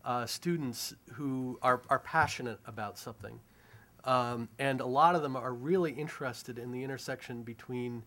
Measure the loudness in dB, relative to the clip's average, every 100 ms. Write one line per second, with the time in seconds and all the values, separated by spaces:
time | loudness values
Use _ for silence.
0 | -2 -2 -2 -2 0 0 -2 -4 -8 -10
1 | -14 -6 -2 -2 -2 2 4 4 4 0
2 | 2 4 4 2 -6 -8 -10 -6 -6 -8
3 | -12 -10 -12 -12 -18 -20 -20 -20 -20 -6
4 | 2 4 4 -2 -6 -2 0 2 2 6
5 | 8 6 2 -2 -4 -4 2 4 2 0
6 | -6 -4 -6 -6 -8 -8 -6 -6 -4 -6
7 | -6 -8 -8 -10 -10 -12 -6 -4 -4 -6